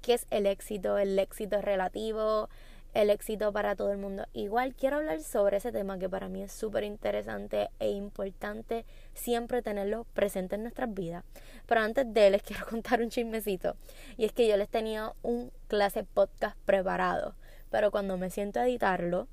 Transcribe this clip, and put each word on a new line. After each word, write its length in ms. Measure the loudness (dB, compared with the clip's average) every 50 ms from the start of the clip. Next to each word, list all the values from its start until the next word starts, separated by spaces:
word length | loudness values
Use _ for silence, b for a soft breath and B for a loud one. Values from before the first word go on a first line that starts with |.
| 4
¿Qué 100 | 2 2
es 140 | 2 2 -2
el 160 | 0 2 2
éxito? 540 | 2 0 -2 -6 -8 -8 -4 -2 0 2 2
El 180 | 2 2 2
éxito 400 | 2 0 0 -4 -8 -4 -2 -2
es 80 | 0 0
relativo, 800 | 0 0 0 0 -2 -2 -4 -4 -4 -2 0 0 2 2 0 0 -4 B B B B B B B B 2
el 160 | 4 6 6
éxito 420 | 4 2 2 -6 -4 0 0 0
para 240 | 0 2 0 0 0
todo 160 | 0 0 -2
el 60 | 0
mundo. 300 | -2 -4 -6 -6 -6 -8 -8 -6
Igual 420 | -6 -4 0 0 0 0 0 -2
quiero 220 | 0 0 2 2
hablar 240 | 2 0 -2 -4 -4
sobre 360 | -6 -2 2 4 4 4 4
ese 140 | 2 -2 -2
tema 260 | -4 -2 -4 -4 -4
que 120 | -4 -4 -4
para 200 | -4 -4 -6 -6
mí 140 | -6 -8 -8
es 80 | -8
súper 320 | -8 -6 -6 -2 -2 -2 -2
interesante 880 | -2 -6 -4 -2 -2 -2 -2 -2 -4 -6 -6 -6 -2 0 0 0 -2 -4 -2
e 100 | -2 -2
importante 960 | 0 -2 -6 -8 -6 -6 -6 -6 -6 -8 -8 -8 -8 -8 -6 -4 -6 -6 -6 b b b b b b
siempre 480 | -8 -2 0 0 0 0 0 -2 -2 0
tenerlo 420 | 0 -2 -2 0 -2 -2 -4 -6 -4 2
presente 400 | 2 2 2 2 -2 -2 -2 -4
en 80 | -4
nuestras 320 | -4 -6 -4 -4 -4 -4 -2
vidas. 300 | -4 -4 -6 -6 -8 -12 -14 B B B B B B B
Pero 160 | 2 4 4
antes 320 | 4 4 2 0 0 4 6
de, 160 | 8 10 10
les 140 | 10 6 2
quiero 220 | -2 -8 -8 -6
<laughs> 40 | -4
contar 320 | -6 -6 0 2 2 2
un 80 | 2 0
chismecito. 680 | 0 -2 -2 0 -2 -4 -2 -2 -4 -2 -2 -4 -4 -4 B B B B B -14 -2
Y 100 | B 0
es 60 | 0
que 160 | 4 4 6
yo 100 | 6 6
les 120 | 4 4 2
tenía 420 | 0 -2 0 0 -4 -2 -4 -4 -6 -4 -2
un 280 | -2 -2 -2 -2 -8 -12 -16 -6
clase 360 | 0 2 4 4 4 2 -2 -4
podcast 520 | 0 4 4 4 4 2 -4 -4 -4 -4 -6 4
preparado, 680 | 4 4 4 6 2 0 2 2 2 2 0 -2 -4 -8 -12 B B B B B B
pero 180 | 2 4 4 4
cuando 260 | 4 2 0 0 -2
me 140 | -2 -2 -4
siento 300 | -2 -4 -4 -2 0 2
a 80 | 2
editarlo 600 | 2 2 2 2 2 2 2 0 0 0 0 -2 -4